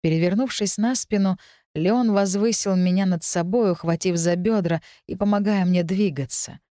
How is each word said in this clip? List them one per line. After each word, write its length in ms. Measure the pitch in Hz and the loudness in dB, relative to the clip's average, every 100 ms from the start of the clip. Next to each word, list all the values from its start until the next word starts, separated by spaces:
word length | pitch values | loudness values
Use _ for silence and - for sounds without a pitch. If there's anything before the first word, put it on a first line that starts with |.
Перевернувшись 760 | 165 160 175 202 262 - 202 - | 0 2 2 0 -2 -2 -4 -2
на 160 | 226 | -2
спину, 420 | 254 - 208 190 185 - _ _ | -2 -2 0 0 -2 -8 _ _
Леон 380 | 151 175 240 233 | -2 0 2 2
возвысил 640 | 202 196 202 220 220 202 185 | 2 0 0 0 0 0 2
меня 300 | 180 180 196 | 2 2 2
над 180 | 175 | 0
собой, 480 | - 180 170 233 214 | -2 -4 0 0 2
ухватив 440 | 170 165 170 190 170 | 0 -2 0 0 0
за 200 | 165 175 | 0 0
бёдра 460 | 190 220 170 165 - - - | 0 0 0 -2 -6 -20 -12
и 80 | 190 | -4
помогая 480 | 202 202 208 202 | 0 0 2 2
мне 180 | 180 180 | 2 2
двигаться. 800 | 175 190 202 143 131 - - - _ | 0 0 0 -2 -6 -8 -10 -14 _